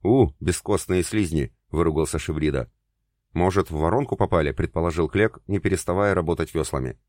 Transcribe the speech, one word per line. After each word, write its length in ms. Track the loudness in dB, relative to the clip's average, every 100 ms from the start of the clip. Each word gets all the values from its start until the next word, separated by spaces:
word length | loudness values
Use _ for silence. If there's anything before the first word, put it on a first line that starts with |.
У, 280 | 4 4 4 2
бескостные 640 | -2 -2 0 -2 0 -2
слизни!» — 520 | 0 -2 0 -2 -4 _ _
выругался 480 | 0 0 0 -2 -4
Шибрида. 500 | -4 -2 -2 -2 -6 _ _ _ _ _ _
«Может, 400 | 0 2 2 -2
в 60 | 0
воронку 400 | 0 0 -2 -2
попали?» — 340 | 0 2 0 -2
предположил 500 | -4 -2 -2 0 0
Клек, 320 | 2 0 -2 -6
не 120 | -2
переставая 540 | 0 -2 -2 0 2
работать 400 | 2 0 -2 -2
вёслами. 440 | -4 -4 -4 -6 -8